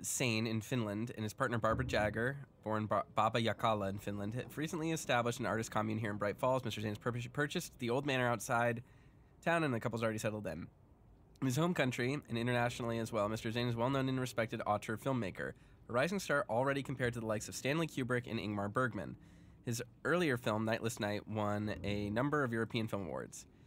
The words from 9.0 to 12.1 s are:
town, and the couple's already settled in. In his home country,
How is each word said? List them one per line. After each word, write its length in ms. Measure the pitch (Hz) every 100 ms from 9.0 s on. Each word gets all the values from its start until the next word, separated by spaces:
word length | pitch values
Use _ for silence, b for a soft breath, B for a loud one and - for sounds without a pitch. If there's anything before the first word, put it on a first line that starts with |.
| B B B -
town, 200 | - 165
and 100 | 156
the 60 | 117
couple's 240 | 127 113
already 160 | 113 107
settled 260 | 110 107 95
in. 220 | 80 113 - - - - - - -
In 60 | 135
his 80 | 127
home 180 | 170
country, 400 | 175 131 123 123